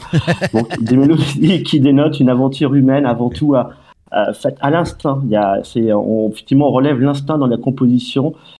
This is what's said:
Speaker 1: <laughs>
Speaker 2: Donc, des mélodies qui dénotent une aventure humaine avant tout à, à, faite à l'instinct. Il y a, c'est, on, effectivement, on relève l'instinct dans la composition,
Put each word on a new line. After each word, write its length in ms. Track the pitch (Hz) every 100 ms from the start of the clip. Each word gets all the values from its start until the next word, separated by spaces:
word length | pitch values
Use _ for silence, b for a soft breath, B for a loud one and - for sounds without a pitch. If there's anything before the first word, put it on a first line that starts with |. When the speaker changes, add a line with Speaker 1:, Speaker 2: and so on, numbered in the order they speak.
| -
Speaker 1:
<laughs> 420 | 165 - - 180 110
Speaker 2:
Donc, 280 | 117 -
des 140 | 113 127
mélodies 640 | 143 160 135 - 165 175
qui 180 | - 156
dénotent 400 | 139 139 147 143
une 100 | 127
aventure 440 | 123 135 135 147
humaine 320 | 143 131 135 135
avant 240 | 117 120
tout 240 | 117 151
à, 160 | 135 113 B B _ _
à, 240 | - 104
faite 240 | 107 135 135
à 120 | 139
l'instinct. 480 | 165 170 - 151 139 131
Il 40 |
y 60 | 104
a, 240 | 101 101
c'est, 300 | - 120 113
on, 360 | 104 101 110 107
effectivement, 400 | 107 - 135 143
on 20 |
relève 280 | 127 139 131
l'instinct 380 | 135 143 139 156
dans 80 | 131
la 120 | 117
composition, 760 | 135 143 123 123 - 139 147 B B B